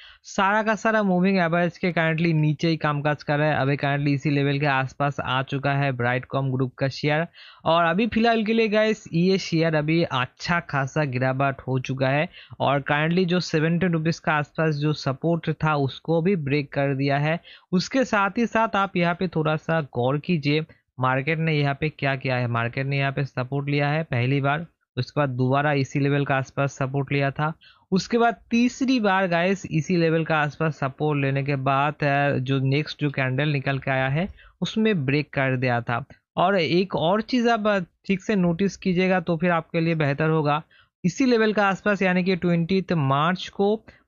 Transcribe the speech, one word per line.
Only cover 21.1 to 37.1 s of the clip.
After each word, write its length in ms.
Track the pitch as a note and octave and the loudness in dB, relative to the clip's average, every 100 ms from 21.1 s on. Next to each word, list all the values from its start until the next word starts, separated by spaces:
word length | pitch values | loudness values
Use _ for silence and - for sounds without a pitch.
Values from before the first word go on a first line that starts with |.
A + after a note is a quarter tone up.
| C3 C3+ D#3+ | 0 -2 -2
ने 140 | D#3+ | 0
यहाँ 200 | D3+ C#3+ C#3 | 0 0 0
पे 60 | D#3 | -4
क्या 260 | - C#3 C3+ | -2 -4 -2
किया 200 | C3 B2 | -2 -2
है। 120 | B2 | -2
मार्केट 380 | A#2 A#2 B2+ C3+ | -2 -2 -4 -4
ने 120 | C#3 | -2
यहाँ 140 | C#3 | -2
पे 120 | C3+ C#3 | -2 -4
सपोर्ट 420 | - B2+ C#3 C#3+ | -6 -6 -4 -2
लिया 200 | C#3+ C#3+ | -2 0
है 140 | D3+ | -2
पहली 360 | E3 B2+ B2 C#3 | -2 -2 0 0
बार, 240 | C#3 D3 E3+ _ _ - | 0 -2 -6 _ _ -8
उसके 220 | B2 - | -4 -2
बाद 100 | C#3+ | -2
दोबारा 440 | B2 B2+ C3+ D3 | 0 0 2 2
इसी 260 | C#3+ C3+ D3 | 0 0 0
लेवल 260 | C#3+ C#3+ C#3+ | 0 0 0
का 100 | C3+ | -2
आसपास 420 | B2+ - C#3 - | -2 -4 -4 -2
सपोर्ट 340 | C3 C3+ C3+ | -4 -4 -2
लिया 180 | C#3 C#3 | -2 -2
था, 200 | C3+ D3+ E3 - _ - | -2 -4 -6 -16 _ -4
उसके 260 | F#3 - A#3 | -2 0 2
बाद 200 | A#3 A#3 - | 2 0 -2
तीसरी 480 | A#3 B3 - C4 C4 | 2 2 0 0 2
बार 280 | G#3 F#3+ F#3+ | 2 2 2
गाइस 380 | E3+ F3+ G3 - | 0 0 -2 -2
इसी 260 | D#3 D3+ F3+ | -4 0 2
लेवल 260 | E3 D#3+ D#3+ | 2 2 0
का 120 | D#3 | 0
आसपास 420 | D3 - D#3+ C#3+ | 0 -2 -4 -2
सपोर्ट 400 | C3+ - D3+ C#3+ | -6 -2 -2 0
लेने 220 | C#3 C#3 | 0 -2
के 120 | C3+ C#3 | -2 -2
बाद, 480 | C3 C3+ D3 D3+ | 0 0 0 0
अ, 340 | D3 C#3 C#3+ C3 | 0 0 0 0
जो 200 | B2+ C#3 | 0 0
नेक्स्ट 420 | C3+ C3+ D3+ - | 2 0 -2 -4
जो 80 | D3 | -4
कैंडल 400 | C#3 C3 B2+ D3+ | -2 -2 0 0
निकल 300 | C#3 C3 C3+ | 0 -2 -4
के 120 | C3 | -2
आया 160 | C3 C3 | -2 0
है 200 | C#3+ G3 - - - | 0 -4 -8 -18 -8
उसमें 440 | F3+ - A3 G3 C3 | -6 0 0 0 0
ब्रेक 240 | C#3+ D3 | 0 0
कर 240 | - C3+ B2+ | -2 -2 0
दिया 220 | B2+ A#2+ | 0 -2
था। 220 | A#2 A#2+ - - _ - | -2 -4 -6 -16 _ 0
और 200 | F3 G3 | 2 2
एक 380 | D3 E3 F#3+ D3+ | 2 0 0 -2
और 260 | D#3+ | 0